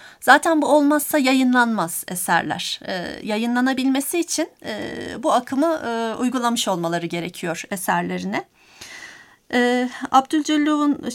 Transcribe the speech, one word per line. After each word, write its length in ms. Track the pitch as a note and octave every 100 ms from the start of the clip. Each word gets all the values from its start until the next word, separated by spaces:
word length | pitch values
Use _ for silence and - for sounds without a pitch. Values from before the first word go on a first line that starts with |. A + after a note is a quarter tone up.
| - -
Zaten 400 | - C#4+ E4+ D#4+
bu 60 | C#4
olmazsa 500 | D4 C#4+ D4+ - D4+
yayınlanmaz 840 | B3+ C4 B3+ B3 A#3 A3 E3 - -
eserler. 720 | F3+ - E3+ - E3 - - -
E, 200 | F#3 A2+ -
yayınlanabilmesi 960 | G#3 G#3+ A#3 A#3+ B3+ C4 C4+ C4 - F4
için, 300 | E4 - E4 - -
e, 280 | G#3 - - - -
bu 100 | D4
akımı, 480 | A3+ A#3+ C4 D#4+ D#4+ A#3
e, 280 | A3+ A3+ A3
uygulamış 520 | B3 B3+ A#3+ A#3 -
olmaları 380 | F#3 E3+ E3+ E3+
gerekiyor 580 | E3+ E3+ - F3 E3 -
eserlerine. 720 | G3 - F3 F3 F3+ F3+ A3+ - _ _ - - - - - - _ -
E, 360 | B3 A#3+ B3 B3 - C4
Abdülcalilov'un, 880 | C4+ C4+ D#4 D4 D4+ D4+ D4+ D4 - -